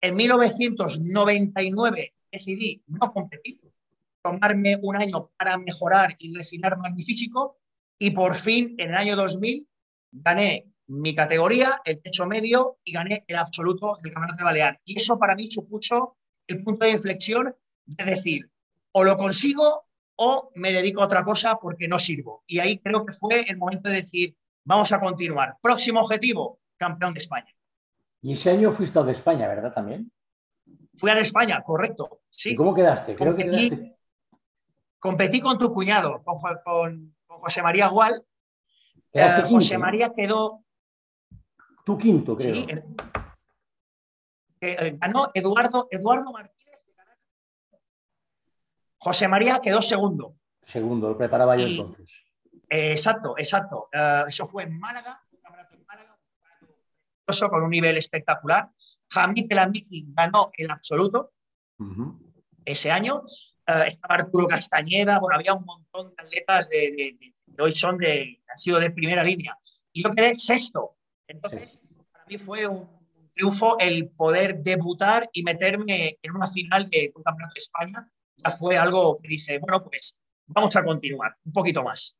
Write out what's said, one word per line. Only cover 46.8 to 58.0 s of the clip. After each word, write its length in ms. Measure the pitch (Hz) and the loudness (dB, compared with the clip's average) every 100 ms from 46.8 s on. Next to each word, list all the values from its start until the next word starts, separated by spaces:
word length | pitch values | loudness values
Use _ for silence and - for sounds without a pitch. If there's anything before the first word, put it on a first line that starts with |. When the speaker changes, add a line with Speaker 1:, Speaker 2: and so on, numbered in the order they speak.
| _ _ 185 240 _ _ _ _ _ _ _ _ _ _ _ _ _ _ _ _ _ _ | _ _ _ _ _ _ _ _ _ _ _ _ _ _ _ _ _ _ _ _ _ _
Speaker 1:
José 280 | - 175 190 | -2 2 4
María 320 | 196 226 254 | 4 4 2
quedó 220 | 240 202 | 2 2
segundo. 540 | 214 208 202 160 120 _ _ _ _ | 2 2 0 -2 -8 _ _ _ _
Speaker 2:
Segundo, 440 | 123 113 120 107 | -6 -2 -2 -2
lo 80 | 110 | -2
preparaba 400 | 120 117 127 123 | 0 2 4 4
yo 80 | 123 | 2
Speaker 1:
Y 60 | |
Speaker 2:
entonces. 340 | 165 98 - - - _ _ _ _ _ | -2 -8 -12 -20 -20 _ _ _ _ _
Speaker 1:
eh, 220 | 156 156 | -2 0
exacto, 420 | 151 220 220 139 123 | 0 0 0 -4 -6
exacto. 500 | 147 196 196 123 - | -2 -2 -2 -10 -8
Eh, 340 | 147 151 143 147 | 0 2 2 0
eso 200 | - 180 | -6 -8
fue 160 | 196 | -10
en 160 | 170 160 | -10 -10
Málaga, 400 | 208 240 240 262 _ | -12 -14 -14 -20 _
un 100 | 180 | _
campeonato 320 | - 175 175 | -20 -20 -20
en 120 | _ _ | _ _
Málaga, 260 | 208 220 | -20 -20
un 540 | 214 _ _ _ _ _ _ _ _ _ _ - | _ _ _ _ _ _ _ _ _ _ _ -4
campeonato 240 | - 208 | 0 0
con 140 | 170 | 0
un 80 | 165 | 0
nivel 260 | 170 165 | 2 2
espectacular. 720 | 160 | 0